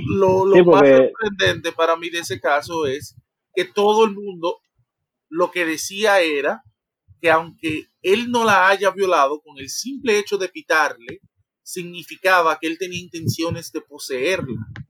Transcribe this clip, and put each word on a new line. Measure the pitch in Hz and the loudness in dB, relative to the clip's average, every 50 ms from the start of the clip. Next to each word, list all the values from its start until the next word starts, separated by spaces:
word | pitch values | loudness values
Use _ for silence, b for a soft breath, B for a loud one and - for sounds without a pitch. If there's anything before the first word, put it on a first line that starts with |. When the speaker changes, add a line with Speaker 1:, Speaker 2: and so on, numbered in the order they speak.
| - | -6
Speaker 1:
lo, | - 202 196 190 185 185 190 190 | -4 0 2 2 2 2 2 2
lo | 196 196 | 6 6
Speaker 2:
Sí, | 180 180 | 6 8
Speaker 1:
más | 170 165 139 143 | 8 8 8 8
Speaker 2:
porque | 139 135 | 8 8
Speaker 1:
sorprendente | 131 131 - - - 220 208 202 185 190 185 175 165 160 170 - | 6 6 4 0 -4 -6 -6 -2 0 0 0 0 -2 -6 -8 -2
para | - 165 165 165 | -2 0 0 0
mí | 165 170 170 | -2 -4 -8
de | 165 170 | -8 -8
ese | 165 - 190 - | -8 -8 -10 -6
caso | - 165 143 147 143 - 170 165 156 | -2 -2 -2 -2 -2 -4 -6 -4 -4
es | 135 131 147 - - _ - _ _ _ _ _ _ _ | -4 -6 -8 -10 -16 _ -20 _ _ _ _ _ _ _
que | 180 175 | -6 -6
todo | - _ 208 202 208 214 220 226 | -4 _ 0 2 2 4 4 4
el | 214 196 | 2 2
mundo | 202 208 202 185 170 160 165 - - _ _ _ _ _ _ _ _ _ _ _ _ _ _ | -6 -10 -12 -10 -6 -6 -6 -6 -8 _ _ _ _ _ _ _ _ _ _ _ _ _ _
lo | 104 175 180 170 | -2 -2 -2 -2
que | - 180 175 | 0 -2 -2
decía | 160 156 147 - - 196 202 214 208 202 190 | -2 -2 -6 -8 -10 -6 -2 0 2 4 4
era | 170 160 147 143 135 151 208 226 _ _ _ _ _ _ _ _ _ _ - _ - | 2 2 0 -2 -2 -4 -4 -6 _ _ _ _ _ _ _ _ _ _ -20 _ 0
que | 165 | 2
aunque | 160 160 170 165 - _ - 160 156 151 - _ _ _ - | 2 2 0 -4 -14 _ -8 -8 -8 -8 -10 _ _ _ -2
él | 180 196 226 240 240 | 0 0 0 0 -2
no | 240 240 226 | -2 0 2
la | 220 202 190 180 190 | 4 4 4 4 4
haya | 196 190 202 190 | 2 2 0 -2
violado, | 180 190 196 185 175 156 139 135 151 151 | 0 0 0 2 4 2 2 2 0 -6
con | _ 151 147 135 | _ -20 -18 -16
el | 135 135 | -14 -12
simple | - - - 247 277 254 - 247 208 208 | -10 -10 -10 -10 -10 -6 -2 0 0 0
hecho | 202 - 208 | 0 -2 -4
de | 190 190 180 | -4 -4 -6
pitarle, | - 156 147 - 165 156 151 139 - 120 120 123 - - _ _ _ _ _ _ _ _ _ | -8 -14 -4 0 0 2 2 0 -2 -8 -16 -18 -18 -18 _ _ _ _ _ _ _ _ _
significaba | - - 185 175 175 175 175 156 - 160 - - 185 190 180 170 160 156 156 | -14 -12 -12 -12 -12 -14 -16 -18 -18 -20 -4 0 2 4 4 4 2 0 -2
que | - | -4
él | 160 165 - | -8 -6 -6
tenía | 190 180 180 175 | -8 -10 -10 -12
intenciones | 175 175 - 165 165 151 - - 160 170 165 170 160 - - | -14 -12 -14 -10 -8 -8 -6 -6 -6 -6 -6 -8 -12 -12 -14
de | 156 | -14
poseerla, | - _ 143 139 - - 135 123 131 170 190 175 139 131 113 110 110 - - - - - | -14 _ -18 -18 -12 -10 -6 -4 -4 -4 -4 -4 -6 -10 -10 -12 -12 -14 -16 -18 -18 -20